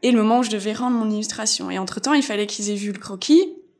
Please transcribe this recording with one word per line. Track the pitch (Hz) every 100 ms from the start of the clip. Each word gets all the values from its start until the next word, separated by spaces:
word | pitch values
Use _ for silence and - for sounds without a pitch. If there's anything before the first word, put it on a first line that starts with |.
et | 247
le | 233
moment | 214 240
où |
je | 247
devais | 214 202
rendre | 214 247 240
mon | 220
illustration. | 214 214 - 214 - 180
Et | 185
entre-temps, | 185 - 269
il | 294
fallait | 277 208 208
qu'ils | - 208
aient | 202
vu | 208
le | 196
croquis. | - 196 - 311 392 - - _